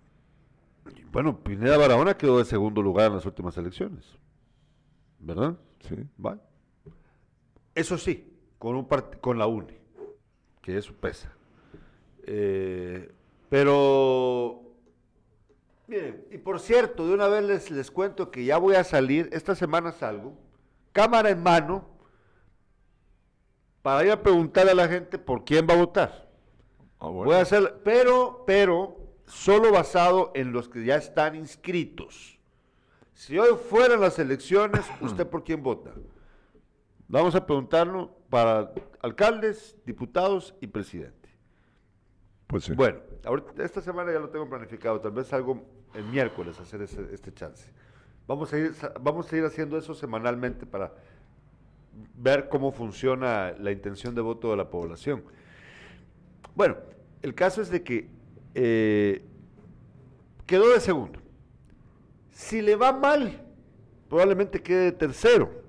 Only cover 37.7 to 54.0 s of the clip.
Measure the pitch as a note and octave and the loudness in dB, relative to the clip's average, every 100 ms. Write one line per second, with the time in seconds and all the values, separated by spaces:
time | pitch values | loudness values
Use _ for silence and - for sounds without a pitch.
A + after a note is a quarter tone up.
37.7 | D#3+ E3+ F#3 F3 - - A#2+ A#2 A2 G#2 | 0 0 -4 -10 -14 -2 2 2 2 -2
38.7 | - - - B2 A#2 G#3 A3 G#3+ G#3+ - | -10 -16 -10 -8 0 0 0 -4 -6 -14
39.7 | _ - A2 B2 F3+ F#3+ F#3+ - - G#2+ | _ -16 -12 -8 -2 -2 -2 -6 -18 -12
40.7 | G#2+ G2 F2 C2+ - _ _ _ _ _ | -12 -12 -14 -16 -20 _ _ _ _ _
41.7 | _ _ _ _ _ _ _ - G2 - | _ _ _ _ _ _ _ -8 -6 -4
42.7 | B2 B2 - - - - C#3 - - E3+ | 0 0 0 -16 -14 -6 -6 -8 -10 -8
43.7 | G3 F3 F3 F3 D#3+ D3 D#3 C#3 B2+ A2 | -8 -10 -10 -6 -6 -8 -12 -12 -12 -14
44.7 | A2 A2+ A2 G#2+ A2 C3+ C3+ B2+ B2+ - | -10 -6 -4 -6 -8 -6 -6 -4 -8 -10
45.7 | - _ G#2+ G#2 C3+ B2 - E2+ E2 F2 | -20 _ -16 -8 -4 -4 -4 -12 -12 -12
46.7 | G#2 G2+ - F#2+ G2 - - D#2 - - | -10 -10 -10 -14 -14 -18 -16 -18 -18 -20
47.7 | _ _ _ _ _ - C#3+ D#3 D3 D#3+ | _ _ _ _ _ -10 -8 -6 -4 -6
48.7 | D#3 D3 - C3 D#3+ E3 D#3+ D#3 D#3 D3+ | -8 -14 -6 -4 -4 -6 -4 -4 -6 -8
49.7 | D#3 D#3 C#3+ B2+ A2+ A#2+ B2 B2 B2+ - | -8 -10 -14 -10 -6 -4 -4 -6 -8 -12
50.7 | G2 F#2+ - - _ _ _ _ _ _ | -10 -10 -12 -20 _ _ _ _ _ _
51.7 | _ _ A2 G#2+ - B2 C#3 C3+ C#3+ C3+ | _ _ -20 -20 -2 0 0 0 -4 -4
52.7 | C3 A2+ F#2 C3 C3 B2+ G#2+ F#2 F2 G2+ | -6 -10 -4 -2 -2 -2 -2 -4 -6 -6
53.7 | G2 G2+ G2 | -6 -8 -12